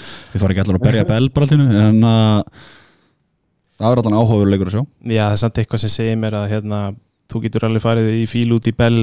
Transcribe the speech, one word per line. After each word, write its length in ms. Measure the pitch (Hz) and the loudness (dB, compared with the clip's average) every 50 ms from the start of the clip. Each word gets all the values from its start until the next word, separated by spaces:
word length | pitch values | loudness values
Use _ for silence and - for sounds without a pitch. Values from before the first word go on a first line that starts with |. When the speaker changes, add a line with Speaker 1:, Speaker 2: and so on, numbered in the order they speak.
| - - - - - - | -18 -18 -18 -18 -14 -8
Speaker 1:
Þeir 140 | - 95 104 | -4 -2 0
fara 100 | 95 92 | 0 0
ekki 80 | 98 95 | 0 0
allir 140 | 98 92 92 | 0 0 0
að 80 | 120 | 0
berja 180 | 131 127 110 - | 2 2 2 0
Bell 240 | - 110 113 127 135 - | 0 0 0 0 0 0
bara 140 | 147 143 139 | 0 0 2
allt 40 | |
í 60 | 151 147 | 2 2
einu, 100 | 139 131 110 104 | 4 4 4 4
en, 160 | 107 110 110 110 113 | 4 4 4 4 4
uh, 380 | 117 113 113 110 110 107 104 - - - - - - - - - _ _ _ _ _ _ _ _ _ _ _ _ _ _ _ _ _ _ - | 4 4 4 4 2 2 0 -2 -4 -10 -20 -20 -20 -20 -20 -20 _ _ _ _ _ _ _ _ _ _ _ _ _ _ _ _ _ _ -4
það 100 | 104 113 | -2 0
er 120 | 127 120 113 | 0 2 2
allan 140 | 110 104 107 | 2 2 2
áhugaverður 320 | 117 110 113 104 101 98 98 | 2 2 2 2 2 2 2
leikur 160 | 95 98 92 | 0 0 -2
að 60 | 95 110 | -4 -4
sjá. 60 | 139 - _ _ | -4 -6 _ _
Speaker 2:
Já, 220 | - 117 113 107 107 | -6 -4 -2 0 0
það 80 | 104 104 | 0 0
er 80 | 104 | 0
samt 160 | - 113 - - 110 | -2 -2 -2 -4 -4
eitthvað 180 | - - 107 | -4 -4 -4
sem 120 | - 107 - - | -2 -2 -2 -2
segir 220 | 113 113 113 113 | -2 -2 -2 -2
mér 160 | 110 110 107 104 | -4 -4 -4 -4
að, 80 | 104 101 107 | -4 -4 -4
hérna, 300 | 107 104 107 104 104 101 98 101 - _ _ _ _ _ - | -6 -6 -6 -6 -6 -6 -6 -10 -12 _ _ _ _ _ -10
þú 120 | - 113 | -8 -6
getur 240 | 110 113 - 110 - | -6 -4 -4 -4 -2
alveg 160 | 110 110 113 | -2 -2 0
farið 300 | - 117 113 113 113 110 110 | 0 0 0 0 0 0 -2
í 80 | 113 113 110 | -2 -2 -2
fíl 220 | - 120 120 117 117 | -2 -2 0 0 0
út 160 | 113 - 113 | 0 0 -2
í 60 | 113 - | -2 0
Bell 240 | 120 117 117 113 | 0 2 2 2